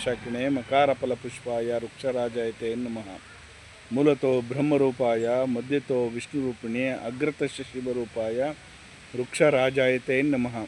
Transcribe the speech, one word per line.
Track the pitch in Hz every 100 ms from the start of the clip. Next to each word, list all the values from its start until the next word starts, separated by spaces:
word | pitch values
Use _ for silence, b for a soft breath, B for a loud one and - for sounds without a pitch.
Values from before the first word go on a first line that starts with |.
ಶಾಖಿಣೆ | 131 117 113 120 139 135
ಮಕಾರ | 113 135 143
ಫಲ | 127 127
ಪುಷ್ಪಾಯ | 120 123 - 123 117 117 117
ವೃಕ್ಷ | 113 - 135 123
ರಾಜಾಯತೆ | 120 120 113 110 117 117
ನಮಃ. | 123 113 98 92 - - - - - - -
ಮೂಲತೋ | 120 147 135 135 127 120
ಬ್ರಹ್ಮರೂಪಾಯ | 135 147 143 135 127 123 113 117 123 131 120
ಮಧ್ಯತೋ | 123 143 - 127 120 117
ವಿಷ್ಣು | - 147 131
ರೂಪಿಣೆ | 113 117 120 131 127 117
ಅಗ್ರತ | 127 151 143 143 -
ಶಿವರೂಪಾಯ | 127 127 127 123 117 117 110 117 143 147 - - - - - 117
ವೃಕ್ಷ | 123 -
ರಾಜಾಯತೆ | 151 135 131 135 127 127 131 131
ನಮಃ. | 147 135 123 117